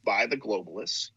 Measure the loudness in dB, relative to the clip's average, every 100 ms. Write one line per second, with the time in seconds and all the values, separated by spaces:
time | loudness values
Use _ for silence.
0 | 2 2 2 0 0 -2 -2 -6 -4 -4
1 | -6